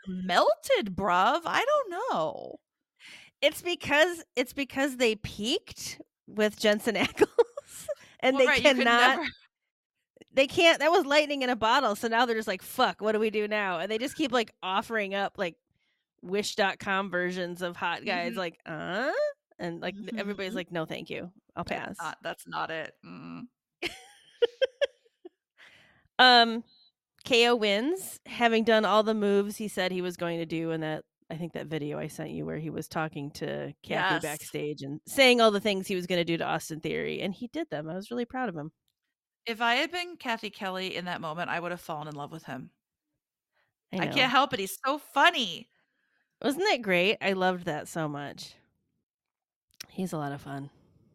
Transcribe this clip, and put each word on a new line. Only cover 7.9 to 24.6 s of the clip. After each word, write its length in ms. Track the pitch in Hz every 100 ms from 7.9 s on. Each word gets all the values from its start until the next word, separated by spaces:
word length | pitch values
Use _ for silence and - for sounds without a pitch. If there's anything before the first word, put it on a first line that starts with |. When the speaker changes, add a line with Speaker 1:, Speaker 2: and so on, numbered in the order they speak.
| 571 - -
Speaker 2:
and 160 | 262 269
Speaker 1:
Well, 80 | 254
Speaker 2:
they 20 |
Speaker 1:
right, 100 | 269
you 60 | 277 262
could 20 |
Speaker 2:
cannot, 400 | 247 233 247 277
Speaker 1:
never 120 | 285 - _ _ _ _ _ _ _ _ -
Speaker 2:
they 140 | - 269
can't, 320 | - 339 294
that 120 | 294
was 160 | 359 277
lightning 340 | 294 294 285
in 80 | 254
a 60 | 233
bottle, 400 | 220 262 247 202
so 120 | 233
now 200 | 226 247
they're 80 | 226
just 120 | 220
like, 140 | 185
"Fuck, 400 | - - 233 175
what 120 | 208
do 60 | 214
we 120 | 220
do 160 | 214 208
now?" 320 | 214 196 170
And 120 | 190
they 60 | 220
just 180 | 277 -
keep, 160 | 285
like, 200 | 240 220 _
offering 540 | 185 190 220 226 196 196
up, 220 | 196 -
like, 160 | 180 - _ _ _ _ _ _
wish 320 | 180 202 202 -
dot 220 | 196 160
com 300 | 208 190 196
versions 520 | 180 180 185 175 175
of 120 | 180 175
hot 280 | 180 170 156
guys, 260 | 180 170
Speaker 1:
Mm-hmm. 80 | 185
Speaker 2:
like, 200 | 175 - -
"Uh?" 460 | 160 170 190 269 440 587 554 _ -
And, 240 | 175 170
like, 140 | 180 196
th-, 180 | 190 226
everybody's 320 | 202 196 190
Speaker 1:
Mm-hmm. 60 | 190
Speaker 2:
like, 140 | 175
"No, 140 | 175 160
thank 240 | 135 160
you. 220 | - 175 - _ -
I'll 80 | 170
Speaker 1:
That's 220 | - -
Speaker 2:
pass." 100 | -
Speaker 1:
not, 180 | 160 -
that's 260 | 170 170 -
not 220 | 160 156
it. 220 | 160 151 - 175
Mm-mm. 420 | 175 170 - 240 _ _ _
Speaker 2:
<laughs> 80 | 349 - 480 _ _ _ 480 -